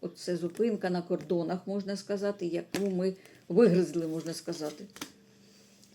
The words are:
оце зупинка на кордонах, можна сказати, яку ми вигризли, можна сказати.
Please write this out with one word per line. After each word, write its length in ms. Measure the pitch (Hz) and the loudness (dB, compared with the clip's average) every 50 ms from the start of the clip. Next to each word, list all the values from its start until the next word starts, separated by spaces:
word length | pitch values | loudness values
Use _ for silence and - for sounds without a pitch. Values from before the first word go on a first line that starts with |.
оце 360 | - 175 - - - 180 180 | -10 -10 -10 -8 -4 -4 -2
зупинка 520 | 160 175 170 170 - 226 240 214 185 - 180 | -2 -2 -2 0 0 0 2 0 0 0 0
на 120 | 180 175 | 0 0
кордонах, 640 | 175 - 180 165 151 - 180 170 160 160 180 180 - | 0 0 -2 -2 0 0 0 0 0 0 -2 -4 -4
можна 300 | 196 196 202 190 196 202 | -4 -4 -4 -2 -4 -6
сказати, 480 | 196 - - 208 190 202 202 202 202 180 | -6 -4 -4 -2 -2 0 -2 -2 -2 -2
яку 440 | 165 165 170 175 - - 185 202 196 | -2 -2 -4 -4 -4 -4 -2 -2 0
ми 240 | 185 180 185 190 185 - - - - - - | 0 0 0 0 -2 -4 -10 -20 -20 -14 -6
вигризли, 600 | - 170 214 240 190 175 185 170 151 156 170 160 | 2 6 8 8 8 8 6 4 2 0 -2 -2
можна 260 | 160 160 160 151 165 156 | -2 -4 -4 -4 -6 -8
сказати. 520 | - - 170 160 147 151 151 147 - 196 - - - - - - - - - - - - - - - - - - - - - - | -8 -6 -8 -6 -6 -6 -6 -8 -10 -14 -16 -14 -14 -14 -14 -16 -20 -20 -20 -20 -20 -20 -20 -20 -20 -20 -20 -20 -20 -20 -20 -16